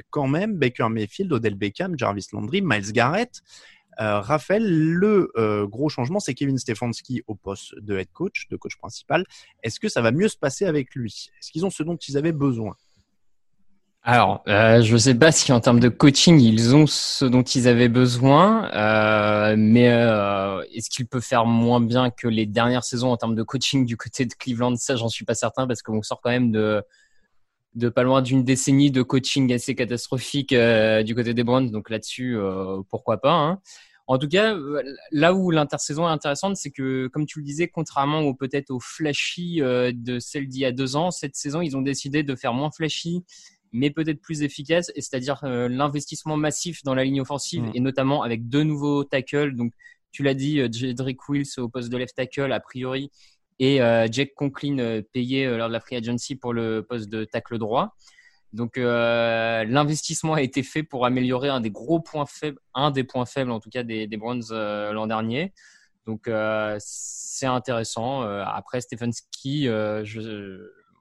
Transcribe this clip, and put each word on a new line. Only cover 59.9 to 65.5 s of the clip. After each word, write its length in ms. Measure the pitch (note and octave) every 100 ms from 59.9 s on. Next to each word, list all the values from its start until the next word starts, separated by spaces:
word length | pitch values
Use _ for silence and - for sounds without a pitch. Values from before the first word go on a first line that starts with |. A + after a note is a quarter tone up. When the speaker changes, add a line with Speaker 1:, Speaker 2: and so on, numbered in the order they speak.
| D3+ - D#3+ D#3+
Speaker 2:
a 80 | D#3
été 220 | C3 -
fait 180 | B2+ D#3
pour 240 | D#3 C3 B2
améliorer 440 | B2+ B2+ B2+ C#3
un 100 | C3+
des 100 | A2
gros 300 | G2+ A#2 E3
points 260 | D#3+ D3+ C#3+
faibles, 320 | - D3+ C#3 _
un 160 | B2+ D3
des 140 | C3+
points 220 | B2+ B2+ B2
faibles 260 | - B2+
en 80 | A2+
tout 100 | A2
cas 140 | B2+
des, 240 | A#2+ A2 G#2+
des 80 | G#2+
Browns, 260 | A2+ B2 A2
euh, 420 | A2+ G#2 G#2 G#2
l'an 140 | G#2+ A2
dernier. 460 | A2 A2+ A#2+ F#3+